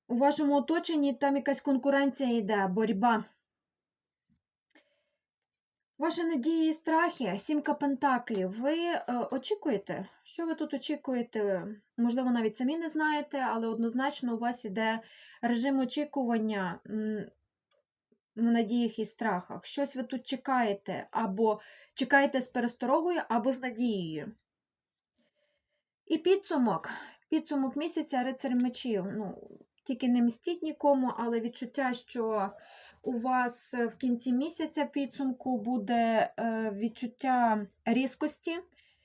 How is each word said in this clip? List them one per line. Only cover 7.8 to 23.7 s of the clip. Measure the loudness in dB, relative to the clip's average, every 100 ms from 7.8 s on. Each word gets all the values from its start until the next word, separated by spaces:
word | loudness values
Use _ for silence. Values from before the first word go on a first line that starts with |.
| 0 2 2 2 0 -2 -2 -2
Ви, | 0 0
е, | 0 -2 -2 -4 -2
очікуєте? | -4 -4 -4 0 -2 -2 -6 -8 -14
Що | _ -6 -4
ви | -2
тут | -4
очікуєте? | -4 -4 -6 -2 -2 -2 -2 0 0 -4 -10 _ 0
Можливо, | 2 2 2
навіть | 2 0 0
самі | -2 -2
не | -2
знаєте, | 0 0 0 -2 -2
але | -2 -2 -2
однозначно | 0 0 0 -2 -2 -4
у | -2
вас | -2 -4 -6
іде | -2 0 -2 -6 -20 -20 -4
режим | 0 2 2 2
очікування, | 0 -2 -4 -2 0 0 0 -2 -2 -6 -8
м, | -4 -2 -4 -6 -14 _ _ _ _ _ _ _ _ _ 0
в |
надіях | 2 4 2 2 0 -2
і | -8
страхах. | -4 -2 -2 -4 -12 -8
Щось | -4 -4 -4
ви |
тут | -6 -8 -6
чекаєте, | -6 0 2 2 -2 -6 -8 -6
або | -2 -2 2 2 2 -6 -20 -18
чекаєте | -6 2 4 4 2
з | -2
пересторогою, | -2 -2 -2 0 2 2 -2 0
або | 0 2
з | 0
надією. | -4